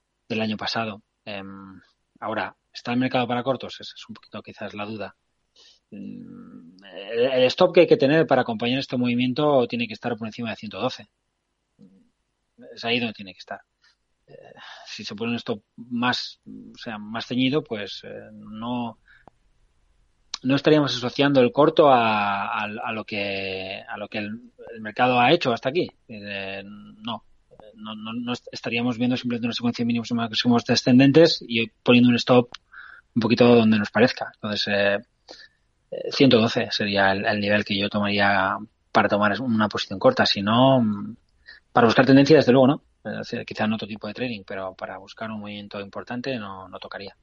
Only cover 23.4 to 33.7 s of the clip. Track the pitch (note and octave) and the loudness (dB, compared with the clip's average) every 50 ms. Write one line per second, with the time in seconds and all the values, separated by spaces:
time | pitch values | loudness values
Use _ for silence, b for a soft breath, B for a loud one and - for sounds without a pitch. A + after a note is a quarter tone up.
23.4 | G2 F#2+ F#2+ F#2+ F#2+ F#2+ G2 G#2+ A#2 A#2+ A#2 - G#2 G2+ - A2 G#2 G#2 G#2+ A#2 | -6 -6 -8 -8 -8 -10 -12 -12 -12 -14 -12 -12 -12 -10 -10 -10 -8 -8 -10 -12
24.4 | B2 A#2+ _ _ - - - A2+ A2 A2 - - B2+ B2+ B2+ B2 B2 B2+ D#3+ E3+ | -16 -20 _ _ -20 -18 -16 -14 -14 -12 -2 0 2 2 4 4 4 4 4 2
25.4 | - C3+ A#2 A2+ - C3+ C3+ F3+ E3 - - _ _ _ A2 G#2 G2+ G2+ G2+ G2 | 2 -2 -2 -2 -4 -4 -2 -2 -4 -4 -8 _ _ _ -16 -16 -12 -10 -10 -10
26.4 | G2 F#2+ G2 G2 G2 G2+ G#2 G#2 G#2 G#2+ G#2 G#2 G#2+ A#2 A2+ G#2+ - _ _ _ | -8 -8 -10 -12 -12 -14 -18 -20 -20 -20 -20 -16 -12 -12 -12 -12 -14 _ _ _
27.4 | _ _ - - - - G#3+ A3+ G#3+ G#3+ A2 - G#3+ - A2+ B2 A#2+ - - - | _ _ -20 -20 -20 -20 -20 -16 -14 -14 -14 -12 -12 -10 -10 -8 -8 -8 -8 -8
28.4 | - - - - - B3 A3+ A#2+ E3+ B3 B3 G#3+ B3 B3 B3+ A#3+ - A#3+ A#3+ A#3 | -10 -16 -18 -12 -8 -6 -4 -4 -2 -4 -2 -2 -2 -2 -2 -2 -2 -4 -4 -4
29.4 | A#3 A#3+ A3 - A#3 A#3+ - - A#2+ A#2 A#2 A#2 A2 - - A#2 A#2 A2+ G#2+ - | -4 -6 -6 -2 -4 -4 -2 -2 -2 -2 -2 -2 -2 -4 -4 -4 -4 -4 -4 -2
30.4 | - A#2+ A#2+ A#2+ - - B2 - - C3 B2 B2+ C#3 C#3 C3+ D#3 E3+ D#3+ - - | 2 2 2 2 2 2 0 0 4 6 6 8 8 8 8 8 8 6 6 0
31.4 | - - A#2 A2+ A2+ A2+ - _ _ - B2 B2 B2 B2 A#2+ A#2 - - B2+ B2 | -6 -4 -2 -2 -2 -4 -6 _ _ 4 6 6 6 6 4 2 2 4 6 4
32.4 | A#2+ - - - _ B B B B B B B B _ _ A#2+ A2 A2 A#2+ A#2+ | 4 4 -6 -20 _ B B B B B B B B _ _ -2 2 2 4 6
33.4 | B2 A#2+ A#2+ A#2 A2+ A2 | 8 8 8 8 8 6